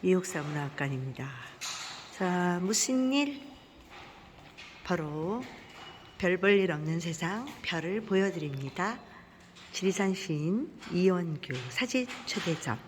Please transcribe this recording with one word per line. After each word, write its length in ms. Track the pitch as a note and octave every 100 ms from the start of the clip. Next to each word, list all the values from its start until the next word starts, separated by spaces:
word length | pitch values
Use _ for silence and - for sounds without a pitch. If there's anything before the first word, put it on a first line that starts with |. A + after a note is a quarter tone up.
이육사 380 | F#3 F#3 F3+ E3
문학관입니다. 880 | D3 D3+ C#3+ - C#3 C3+ C3 C3 C3 B2+ A#2 - - - - - - -
자, 400 | F#3 F3+ F3+ F3
무슨 520 | F#3 A3 - C4 B3+
일? 280 | C#4 C#4+ C#4 - - - - - - - - - - - - - -
바로 640 | - F3 D#3 D3+ E3 A3+ B3+ - - - - - - -
별 200 | F#3 F3+
볼 200 | F#3+ G3+
일 140 | F#3+
없는 260 | D3+ D#3 E3
세상 480 | E3+ E3 E3+ G#3 C#4 -
별을 380 | - E3+ D#3+ G#3
보여드립니다. 1000 | A3 F#3+ G3 E3+ D3+ C3+ C3+ - F#3 A3+ - - - - - - -
지리산 400 | - F#3 F#3 G3
시인 600 | F#3+ - D3+ D#3 G3+ D#4 - -
이원규 640 | F3 F#3 F3+ E3+ D3 - B2+ B2
사진 400 | - B3 B3+ B3 - -
초대전. 540 | - F3+ D#3+ - A2